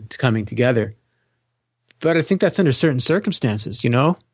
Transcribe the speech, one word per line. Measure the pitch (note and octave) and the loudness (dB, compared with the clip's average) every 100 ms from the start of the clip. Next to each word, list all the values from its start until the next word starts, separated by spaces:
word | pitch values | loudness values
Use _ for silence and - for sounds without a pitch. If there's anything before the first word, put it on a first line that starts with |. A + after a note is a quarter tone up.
| G#2+ | -10
to | - | -4
coming | C3 A2+ G#2+ | -2 0 -2
together. | A2 B2 A#2+ G#2+ - _ _ _ _ _ _ _ _ _ _ | 0 0 2 -2 -6 _ _ _ _ _ _ _ _ _ _
But | D#3+ E3 | 0 0
I | |
think | D3 F#3+ | 0 0
that's | F#3 - | 0 2
under | E3+ | 2
certain | B2+ E3 C3 | 2 2 0
circumstances, | - E3 G#3+ E3+ C3 G#2+ G#2+ - | 0 0 -2 -2 -2 -2 -6 -4
you | C3 | 0
know? | B2 D3 F3+ _ | 2 2 0 _